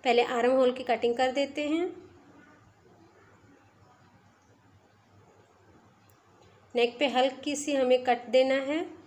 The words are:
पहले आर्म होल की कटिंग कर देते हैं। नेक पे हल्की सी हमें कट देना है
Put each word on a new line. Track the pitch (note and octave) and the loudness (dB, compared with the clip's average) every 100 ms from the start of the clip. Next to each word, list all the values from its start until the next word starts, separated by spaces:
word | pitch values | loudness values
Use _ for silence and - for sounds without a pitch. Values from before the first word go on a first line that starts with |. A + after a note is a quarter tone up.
पहले | C4 A#3+ | 4 2
आर्म | A#3+ B3 B3 | 2 0 2
होल | C4 B3+ | 4 2
की | B3 | 0
कटिंग | - A#3 A#3+ A#3+ | -2 0 0 0
कर | C4 | 0
देते | C4 C#4 D4 D4 | 0 -4 -4 -2
हैं। | D#4+ F4 - - - - - - - - _ _ - - _ - - - - _ _ - _ _ _ _ _ _ _ _ _ _ _ _ - - - _ _ - - - _ _ _ _ _ - _ _ | -2 -4 -8 -20 -20 -20 -20 -20 -20 -20 _ _ -20 -20 _ -20 -20 -20 -20 _ _ -20 _ _ _ _ _ _ _ _ _ _ _ _ -20 -20 -20 _ _ -20 -20 -20 _ _ _ _ _ -20 _ _
नेक | A#3+ A#3+ - | -2 -2 0
पे | C#4+ | 0
हल्की | A#3+ C4+ C4+ D4 C#4+ | 2 0 -2 -6 -6
सी | - | -2
हमें | C#4 B3 B3+ | 0 0 -2
कट | B3+ A#3+ - | -2 -2 2
देना | B3+ C4 C4+ | 2 4 0
है | C4+ D#4 F#4 - | -2 -4 -6 -12